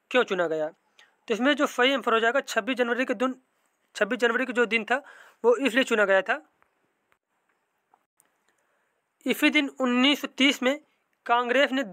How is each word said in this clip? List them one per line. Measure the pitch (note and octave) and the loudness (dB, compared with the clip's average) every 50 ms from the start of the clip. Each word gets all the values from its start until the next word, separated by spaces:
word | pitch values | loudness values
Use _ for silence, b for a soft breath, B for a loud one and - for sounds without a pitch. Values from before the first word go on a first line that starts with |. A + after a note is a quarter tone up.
| _ _ | _ _
क्यों | - B3+ - | 0 0 0
चुना | - G3 F3+ F3 | 0 0 -2 -2
गया? | D#3+ D#3+ D#3 D3+ D#3+ | -2 -2 -4 -4 -6
तो | - _ _ _ _ _ - _ _ _ _ - A3+ | -8 _ _ _ _ _ -20 _ _ _ _ -6 -4
इसमें | G3+ B3 C#4+ D4 | 0 2 0 2
जो | B3 D4 - | 2 0 -2
सही | - - A#3+ C4 C#4 | 0 2 2 2 2
आंसर | B3 G3 B3 A3+ | 0 0 0 0
हो | A3+ | 2
जाएगा | A3+ A3+ A#3+ C#4 B3 | 2 0 0 -2 -4
छब्बीस | - - A3+ G3+ A#3 C4 | -2 -4 -4 -4 -2 -2
जनवरी | G#3+ B3 A#3 A#3+ A3+ C4 | -2 -2 -2 0 -2 -2
के | - B3+ | -4 -2
दिन, | G3 B3+ C4 B3 - _ _ _ _ _ _ _ _ _ _ _ | -2 -2 -4 -4 -8 _ _ _ _ _ _ _ _ _ _ _
छब्बीस | - G#3 G3 B3+ A3 | -4 -2 -2 0 0
जनवरी | A#3+ A#3 A#3 A#3+ C4 | 0 0 0 0 -2
के | B3 A3+ | -2 0
जो | A#3+ A#3+ | 0 0
दिन | G3 A3 A#3 G3+ | 0 0 -2 -2
था | - A#3+ C#4+ B B B B B B B B - | -2 -4 -4 B B B B B B B B 2
वो | A3+ B3 G#3 | 2 2 2
इसलिए | C#4 B3 G3 C4 B3+ | 0 0 2 0 0
चुना | - A#3 G#3+ G#3 | 0 0 0 2
गया | F#3+ G3 F#3+ F#3 | 2 2 2 2
था, | G#3+ B3 D4+ - _ _ _ _ _ _ _ _ _ _ _ _ _ _ _ _ _ _ _ _ _ _ _ _ _ _ _ _ _ _ _ _ _ _ _ _ _ _ _ _ _ _ _ _ _ _ _ _ _ _ _ _ _ _ _ _ | 0 -4 -6 -6 _ _ _ _ _ _ _ _ _ _ _ _ _ _ _ _ _ _ _ _ _ _ _ _ _ _ _ _ _ _ _ _ _ _ _ _ _ _ _ _ _ _ _ _ _ _ _ _ _ _ _ _ _ _ _ _
इसी | C4 A#3 - D4 D4+ | -4 -2 2 2 2
दिन | B3 D4+ C#4+ C4+ - - | 2 2 -2 -2 -4 -4
उन्नीस | C4 B3 B3 B3 B3+ C#4+ C#4+ - | -2 0 2 2 2 2 2 0
सौ | - - - - | -2 -10 -2 2
तीस | C4 C#4+ - - B3 | 2 2 2 2 0
में | B3+ C#4+ D4 - _ _ _ _ _ _ _ _ | -2 -2 -2 -6 _ _ _ _ _ _ _ _
कांग्रेस | - A#3+ A#3+ B3 A#3+ B3 C4 C#4+ - C4 | 0 0 0 0 0 2 2 2 2 0
ने | C4+ C4 G3 | -4 -4 -6